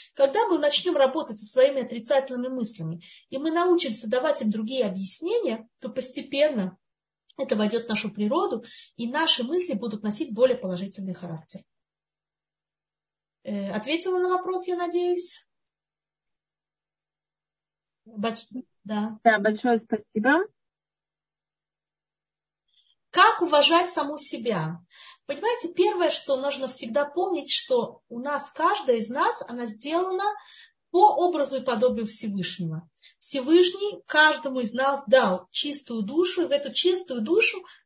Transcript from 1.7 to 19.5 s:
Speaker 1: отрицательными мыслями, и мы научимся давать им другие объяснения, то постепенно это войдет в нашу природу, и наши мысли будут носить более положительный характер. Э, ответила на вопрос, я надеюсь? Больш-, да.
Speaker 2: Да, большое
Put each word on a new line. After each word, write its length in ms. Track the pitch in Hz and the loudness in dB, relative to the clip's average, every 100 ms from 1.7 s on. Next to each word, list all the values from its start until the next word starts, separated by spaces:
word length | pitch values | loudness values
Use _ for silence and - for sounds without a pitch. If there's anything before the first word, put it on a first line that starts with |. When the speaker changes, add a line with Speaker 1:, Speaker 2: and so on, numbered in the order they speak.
| 277 | 4
Speaker 1:
отрицательными 680 | 233 233 220 277 262 247 254 | -6 -8 0 0 0 -6 -6
мыслями, 520 | 254 220 - 160 170 - - - | -6 -6 -6 -10 -10 -14 -20 -12
и 80 | 269 | -6
мы 120 | 311 | -2
научимся 600 | 330 359 349 277 214 226 | 0 4 4 2 -6 -2
давать 320 | 247 302 285 | 0 0 0
им 80 | 220 | 0
другие 340 | 220 214 262 | -2 -2 -2
объяснения, 800 | 214 185 190 - 330 466 349 226 - _ | -2 -2 -6 -6 -2 -2 -2 -4 -10 _
то 80 | 254 | -12
постепенно 880 | - - - - 269 302 254 185 - _ _ _ _ _ - | -8 -8 -8 -6 2 2 2 -4 -8 _ _ _ _ _ -8
это 180 | 269 214 | -4 0
войдет 300 | 214 226 226 | 0 0 -2
в 20 | |
нашу 240 | 208 214 | -4 -4
природу, 500 | - 208 294 392 220 - - - - | -4 0 0 0 -4 -8 -20 -18 -10
и 120 | 233 | -6
наши 340 | 285 320 - | -2 2 2
мысли 300 | 240 349 359 | 2 -2 -2
будут 300 | 220 233 214 | -4 -4 -6
носить 320 | 214 - 320 | -4 -4 -4
более 240 | 214 254 240 | 2 2 2
положительный 560 | 190 180 196 - 190 | -4 -6 -8 -8 -10
характер. 480 | 175 165 160 160 202 _ _ _ _ _ _ _ _ _ _ _ _ _ _ _ _ _ _ | -10 -10 -14 -14 -20 _ _ _ _ _ _ _ _ _ _ _ _ _ _ _ _ _ _
Э, 260 | - 208 196 | -8 -6 -4
ответила 480 | 220 226 330 370 370 | -6 -2 -2 0 0
на 100 | 359 | 2
вопрос, 400 | 370 370 370 359 | 0 -2 -4 -4
я 80 | 349 | -4
надеюсь? 720 | 349 349 349 349 - - _ _ _ _ _ _ _ _ _ _ _ _ _ _ _ _ _ _ _ _ _ _ _ _ _ _ | -2 -2 0 -2 -4 -10 _ _ _ _ _ _ _ _ _ _ _ _ _ _ _ _ _ _ _ _ _ _ _ _ _ _
Больш-, 480 | - 220 220 220 - 254 - _ | -18 -6 -6 -6 -10 -14 -16 _
да. 340 | 196 208 214 220 | -8 -6 -6 2
Speaker 2:
Да, 140 | 233 214 | 4 4
большое 400 | 208 | 2